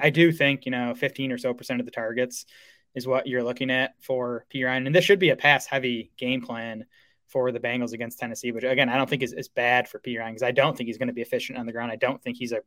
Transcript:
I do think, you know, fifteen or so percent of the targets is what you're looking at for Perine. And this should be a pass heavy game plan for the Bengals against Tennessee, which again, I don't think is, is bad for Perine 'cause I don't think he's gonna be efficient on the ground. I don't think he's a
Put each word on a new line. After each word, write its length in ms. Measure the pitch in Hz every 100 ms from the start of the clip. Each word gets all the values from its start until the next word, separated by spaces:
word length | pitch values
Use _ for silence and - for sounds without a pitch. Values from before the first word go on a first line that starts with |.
I 60 | 151
do 200 | 147 170
think, 340 | 160 143 139 131
you 60 |
know, 220 | 123 120
fifteen 380 | 117 139 - 135
or 80 | 123
so 140 | 127
percent 260 | 120 - 123
of 80 | 123
the 40 |
targets 540 | - 113 117 123 - - - - _ _
is 140 | 131 127
what 180 | 131 135
you're 180 | 127
looking 280 | 120 123 131
at 240 | 131 131 _
for 440 | - 127 123 120 -
Perine. 320 | 139 127 131 131
And 80 |
this 120 | 170 170
should 140 | 202
be 100 | 175
a 60 | 131
pass 300 | 143 139 -
heavy 460 | 139 127 120 110 -
game 240 | 127 127
plan 440 | 120 117 113 110 - _ _ _ _
for 240 | 135 127
the 80 | 123
Bengals 320 | 120 123 120
against 280 | 117 117 -
Tennessee, 340 | 117 110 120
which 100 | 113
again, 240 | 127 131 127
I 80 | 131
don't 140 | 131
think 120 | 139
is, 120 | 123
is 160 | - 127
bad 360 | - 120 123 117
for 140 | -
Perine 320 | 127 117 113
'cause 120 | 113
I 80 | 123
don't 240 | 123 143 135
think 100 | 117
he's 100 | 113
gonna 140 | 123
be 100 | 120
efficient 380 | 113 123 - 120
on 60 | 117
the 80 |
ground. 180 | 117 120
I 60 | 110
don't 260 | 127 139
think 140 | 123 120
he's 160 | 120
a 80 | 113